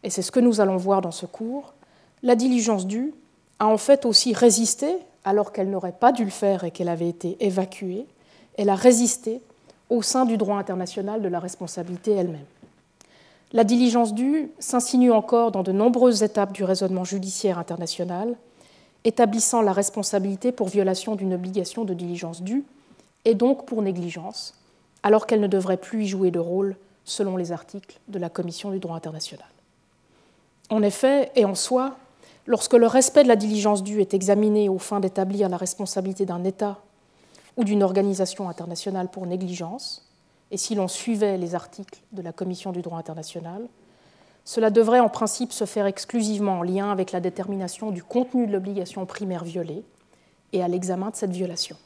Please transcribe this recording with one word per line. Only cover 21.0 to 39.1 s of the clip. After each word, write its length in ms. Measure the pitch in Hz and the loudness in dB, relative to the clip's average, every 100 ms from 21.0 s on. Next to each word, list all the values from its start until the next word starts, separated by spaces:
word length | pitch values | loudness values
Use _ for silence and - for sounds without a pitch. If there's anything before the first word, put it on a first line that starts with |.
| - 208 | -4 -4
d'une 180 | 190 | -2
obligation 520 | 180 185 190 180 - 214 | -2 -4 -4 -4 -6 -6
de 80 | |
diligence 480 | 175 175 175 175 165 | -4 -6 -6 -8 -10
due, 240 | 180 254 277 _ _ - _ _ | -4 -4 -4 _ _ -20 _ _
et 120 | 226 214 | 2 4
donc 300 | 240 277 - | 4 2 -2
pour 160 | 220 | -4
négligence, 760 | 196 175 175 170 170 226 - _ _ _ _ _ | -2 -2 -6 -8 -12 -12 -14 _ _ _ _ _
alors 220 | 202 214 208 | 4 4 4
qu'elle 160 | 220 | 0
ne 60 | 202 | 2
devrait 300 | 190 185 185 | 0 0 -2
plus 260 | - 226 | -2 -4
y 40 | 208 | -4
jouer 240 | 190 185 | 0 0
de 80 | 170 | 0
rôle 360 | 170 185 196 190 _ _ | -2 -2 -2 -4 _ _
selon 340 | - - 202 185 | -12 -4 -2 -2
les 140 | 170 | -6
articles 480 | 170 - 202 _ - - | -8 -12 -18 _ -20 -12
de 120 | 190 | -8
la 100 | 170 | -6
Commission 420 | 165 175 170 208 | -6 -6 -6 -8
du 80 | 190 | -6
droit 160 | 185 165 | -6 -10
international. 520 | 160 156 - - - _ _ _ _ _ _ _ _ _ _ _ _ | -10 -12 -12 -14 -20 _ _ _ _ _ _ _ _ _ _ _ _
En 120 | 220 | 2
effet, 500 | 208 202 262 277 262 254 | 2 2 2 2 2 2
et 100 | 208 | 2
en 80 | |
soi, 420 | 185 - 254 269 269 - _ - _ - | 0 -2 0 -2 -8 -20 _ -20 _ -2
lorsque 260 | 240 - | -2 4
le 140 | 240 233 | 6 6
respect 360 | 247 262 - | 4 6 6
de 40 | 262 | 8
la 80 | 226 | 6
diligence 480 | 208 214 208 208 | 4 0 2 0
due 180 | 190 208 | -2 -2
est 120 | 196 | 0
examiné 560 | 196 185 202 214 214 208 | 0 2 4 4 2 2
aux 100 | 190 | 0
fins 200 | - 202 | -4 -2
d'établir 500 | 190 190 190 202 196 | -2 -2 -2 0 -2
la 80 | 180 | -2
responsabilité 680 | 185 - 190 - 190 190 190 | -6 -6 -6 -4 -4 -4 -4
d'un 180 | 175 | -2
État 360 | 185 190 208 202 _ _ _ _ _ - - - | -6 -4 -6 -6 _ _ _ _ _ -20 -16 -4
ou 60 | |
d'une 200 | 214 208 | 0 2
organisation 680 | 196 190 202 190 185 - 185 | 4 2 0 0 -4 -4 -10
internationale 600 | 165 175 170 - 190 | -8 -10 -8 -6 -6
pour 180 | 185 | -6